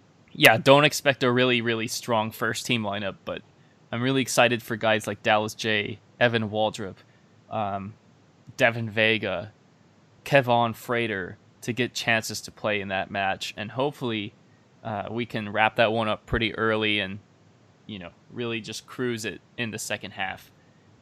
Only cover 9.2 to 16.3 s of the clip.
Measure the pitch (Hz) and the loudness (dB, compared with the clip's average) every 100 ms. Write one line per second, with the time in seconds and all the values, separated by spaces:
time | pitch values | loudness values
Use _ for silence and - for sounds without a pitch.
9.2 | 104 90 107 - _ _ _ _ _ _ | 0 -4 -8 -16 _ _ _ _ _ _
10.2 | - 143 123 120 117 110 - 120 113 98 | 2 4 6 4 2 -2 -4 -2 0 -2
11.2 | 87 107 _ _ - 117 120 - - 113 | -6 -12 _ _ -8 -2 -2 -2 0 0
12.2 | - 107 - - 110 104 98 95 - 101 | 0 -10 -12 -6 -2 -2 -2 -4 -4 -2
13.2 | 98 92 - - 107 113 143 - 127 110 | -2 -4 -8 -10 -10 -4 -4 -4 -6 -4
14.2 | 101 - _ _ _ _ 113 101 95 113 | -6 -12 _ _ _ _ -8 -8 -6 -6
15.2 | 117 117 104 104 110 - 110 113 107 104 | -6 -6 -4 2 2 4 2 2 0 -4
16.2 | - | -4